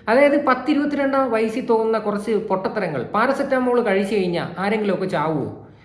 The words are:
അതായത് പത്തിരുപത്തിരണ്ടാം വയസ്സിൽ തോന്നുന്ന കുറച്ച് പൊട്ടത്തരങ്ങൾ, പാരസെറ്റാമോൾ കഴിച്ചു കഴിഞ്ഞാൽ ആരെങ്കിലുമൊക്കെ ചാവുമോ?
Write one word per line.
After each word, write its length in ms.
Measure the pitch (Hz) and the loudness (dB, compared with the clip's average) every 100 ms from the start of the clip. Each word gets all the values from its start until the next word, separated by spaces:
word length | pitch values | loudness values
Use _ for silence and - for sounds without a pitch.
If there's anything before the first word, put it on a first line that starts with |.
| - | 0
അതായത് 380 | 240 285 285 285 | 4 6 4 2
പത്തിരുപത്തിരണ്ടാം 840 | 247 - 285 285 285 277 269 262 | 0 2 0 0 0 0 0 0
വയസ്സിൽ 360 | 220 226 226 - | 0 0 -2 0
തോന്നുന്ന 320 | 226 220 220 | 0 2 0
കുറച്ച് 320 | 208 202 233 | -2 -4 -2
പൊട്ടത്തരങ്ങൾ, 720 | 214 - 190 233 220 185 139 | -2 0 -2 -2 -4 -4 -4
പാരസെറ്റാമോൾ 800 | 113 202 247 277 269 262 254 240 | -2 0 2 0 0 0 2 2
കഴിച്ചു 320 | 214 196 202 | 2 0 2
കഴിഞ്ഞാൽ 320 | 214 180 170 131 - | 0 0 -2 -4 -4
ആരെങ്കിലുമൊക്കെ 480 | 196 214 202 180 190 | -2 0 0 -2 -2
ചാവുമോ? 600 | 165 156 151 107 - - - | -2 0 -2 -4 -8 -16 -20